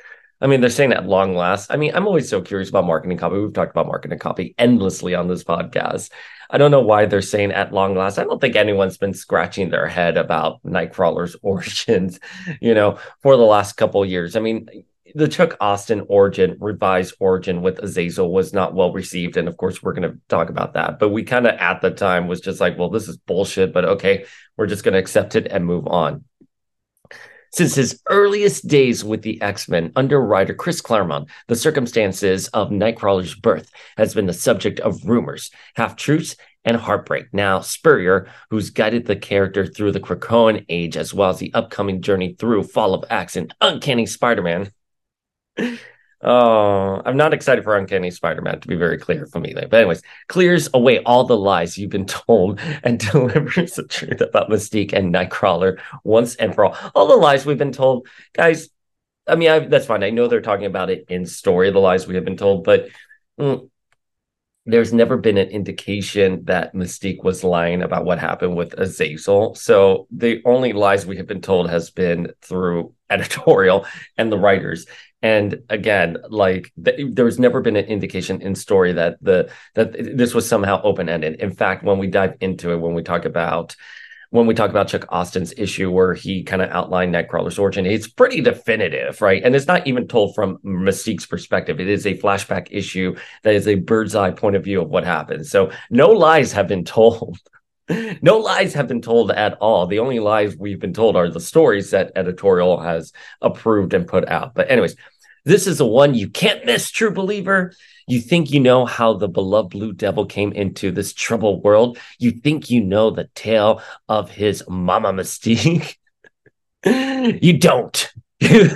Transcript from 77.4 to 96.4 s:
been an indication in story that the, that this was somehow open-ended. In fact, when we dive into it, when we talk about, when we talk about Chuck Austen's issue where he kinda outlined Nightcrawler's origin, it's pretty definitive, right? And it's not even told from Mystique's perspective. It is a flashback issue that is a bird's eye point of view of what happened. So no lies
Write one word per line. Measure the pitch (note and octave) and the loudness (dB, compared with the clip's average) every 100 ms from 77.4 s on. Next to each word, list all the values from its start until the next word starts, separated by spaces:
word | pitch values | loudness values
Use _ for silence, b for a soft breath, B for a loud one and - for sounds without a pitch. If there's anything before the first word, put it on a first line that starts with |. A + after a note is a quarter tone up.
| B2 B2 | 2 2
been | A#2 G#2 | 0 -2
an | |
indication | G2 G#2+ F#2 F#2+ F2 F#2+ | -2 -4 -4 -6 -6 -6
in | F#2 | -6
story | F#2+ - G2 F2+ | -6 0 2 2
that | E2+ E2+ F2 | 2 -2 -2
the, | F#2+ F#2 - B B | 2 2 2 B B
that | - A2+ - A#2 C3+ | -2 -2 -4 -6 0
this | A#2+ | 0
was | A#2+ A2 | 0 0
somehow | A2 G2 F#2+ | 0 2 0
open-ended. | G#2 F#2+ E2+ E2 D#2 D#2+ | 0 -2 -2 -4 -4 -6
In | G2+ | -6
fact, | F2+ G#2 F#2+ | -2 -2 -2
when | G2+ G2 | -2 0
we | G2 | 0
dive | G2 F#2+ - | 0 0 -2
into | F#2+ F2 F2 | -6 -6 -6
it, | E2+ | -4
when | E2+ | -4
we | E2+ | -6
talk | E2 F2 | -4 -4
about, | - E2+ E2 E2 E2+ - B B B B B | -4 -4 -2 -4 -6 -14 B B B B B
when | A#2 A#2 | 2 2
we | |
talk | A2+ G#2 | 2 0
about | G2+ G2 | 0 -2
Chuck | F#2+ - | -4 -4
Austen's | F2+ F2+ F#2+ F2 - | -4 -4 -4 -6 -8
issue | G2+ - F#2+ | -8 -4 -2
where | F2+ F#2 | 2 2
he | F2 - F#2 | 0 -6 -8
kinda | - F#2+ F2+ | -4 -4 -2
outlined | F2 - F2+ F2+ | -4 -2 -2 0
Nightcrawler's | E2+ E2+ E2+ F2+ E2+ | -2 -2 -4 -4 -2
origin, | G2 G2 F#2 | -2 0 -2
it's | A2 A2+ | -2 -2
pretty | - B3 G#3 | 2 2 2
definitive, | B2 - - A2 F#2 C#2 B1 - | 0 0 -2 -2 -2 -4 -8 0
right? | G#2 F#2+ | 2 2
And | B2+ | 2
it's | C3+ C#3 | 2 2
not | F3+ C3+ | 0 0
even | B2 G2 | -4 -2
told | A#2+ G2 | 0 0
from | - G2 F#2 | 0 -4 -4
Mystique's | G2+ F2+ F#2+ F#2 - G#2 - | -8 -4 -2 -2 -4 -8 -8
perspective. | F2 - G2 F2 D#2+ | -12 -4 -4 -2 -4
It | F#2 | -2
is | G2+ G2+ | -2 -2
a | F2+ | -2
flashback | G2+ G2 - F#2 F2 | 0 -2 -2 -6 -6
issue | G2+ F#2 F#2 F#2 F2 B B | -8 -6 -4 -4 -6 B B
that | A2 | 2
is | G#2 G2+ | 2 2
a | |
bird's | G2 F2 A2 G#2+ G#2 | 0 2 0 0 0
eye | F#2+ | 0
point | E2 G#2+ G2 | 0 0 0
of | |
view | F#2 G2 | -2 -4
of | D#2+ | -2
what | F2+ | -2
happened. | E2+ D#2+ D2+ D2+ D2+ | -2 -2 -4 -10 -2
So | G2+ F#2+ B B | 0 0 B B
no | A#2 E3 | 4 6
lies | A3 D#3+ D#3+ | 6 6 4